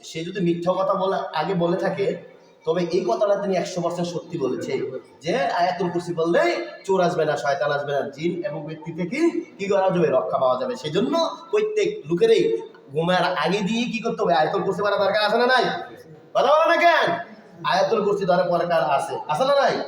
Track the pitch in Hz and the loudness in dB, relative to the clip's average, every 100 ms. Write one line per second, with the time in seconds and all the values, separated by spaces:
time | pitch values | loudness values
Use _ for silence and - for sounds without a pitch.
0 | - 160 170 180 170 170 175 185 202 190 | -12 -10 -8 -4 -2 0 0 0 0 0
1 | 190 190 - 156 165 185 170 180 185 135 | 0 -2 -4 -4 -2 0 0 0 -2 -2
2 | 143 - - - - - - 165 170 175 | -2 -4 -10 -20 -20 -12 -4 -2 0 -2
3 | - 226 202 202 196 185 147 - 170 165 | 0 0 0 0 0 -2 -2 -4 -4 -4
4 | 170 156 - 151 127 127 - 131 - 127 | -6 -6 -8 -4 -4 -4 -4 -4 -4 -8
5 | - - 147 233 269 180 175 180 180 170 | -14 -12 -4 -2 0 0 0 0 -2 -2
6 | 170 165 165 170 349 - - - - 190 | -6 -2 0 2 2 0 -6 -12 -2 2
7 | 175 151 151 139 143 139 147 143 143 143 | 2 2 0 0 -2 0 0 -2 -2 -2
8 | 117 - 170 175 147 151 156 156 170 170 | -4 -4 -4 -4 -6 -8 -10 -12 -12 -6
9 | 175 262 330 - - - 196 196 190 175 | -6 0 0 -2 -10 -10 0 2 2 2
10 | 156 127 123 131 127 127 123 120 151 160 | 2 2 0 0 0 0 -2 -6 -4 -2
11 | 254 330 330 - - 214 214 214 190 - | 0 0 -2 -4 -2 -2 0 0 -2 -2
12 | 147 170 226 214 - - - - - 139 | -4 2 4 6 4 0 -6 -16 -8 -4
13 | 165 180 175 143 156 196 196 226 247 226 | 2 2 2 0 0 0 0 -2 -2 -4
14 | 226 - 190 160 156 196 175 185 202 202 | -4 -2 2 2 2 2 -2 0 0 2
15 | 196 208 208 233 247 254 180 - - - | 2 2 2 2 4 4 2 -2 -10 -16
16 | - - - - 240 311 320 339 339 311 | -20 -20 -4 0 4 6 6 6 6 4
17 | 220 175 - - - - 156 175 196 220 | 2 -2 -6 -16 -20 -10 -2 0 2 2
18 | 196 - 185 180 175 170 175 165 147 139 | 2 0 2 2 4 2 2 2 2 0
19 | - 135 - 151 262 277 247 139 | -2 -8 -4 0 2 4 4 0